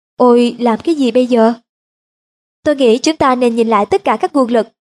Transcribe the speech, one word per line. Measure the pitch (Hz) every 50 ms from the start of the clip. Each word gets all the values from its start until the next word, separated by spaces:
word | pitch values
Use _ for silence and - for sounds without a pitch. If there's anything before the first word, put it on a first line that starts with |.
| _ _ _
"Ôi, | - 247 247 240 240 240 240 226 240
làm | 240 233 - -
cái | - 330 330
gì | 294 269 233
bây | 220 254 254
giờ?" | 233 247 226 220 226 233 - _ _ _ _ _ _ _ _ _ _ _ _ _ _ _ _ _ _ _ _ _
"Tôi | 302 294
nghĩ | 269 269 233 220
chúng | 262 - 311 320
ta | - 311 269 254
nên | 247 254 240 226
nhìn | 233 226
lại | 226 226 202 208
tất | - 381 392 -
cả | 370 320
các | 320 - 359 -
nguồn | 285 262 220
lực," | 247 226 214 - _ _ _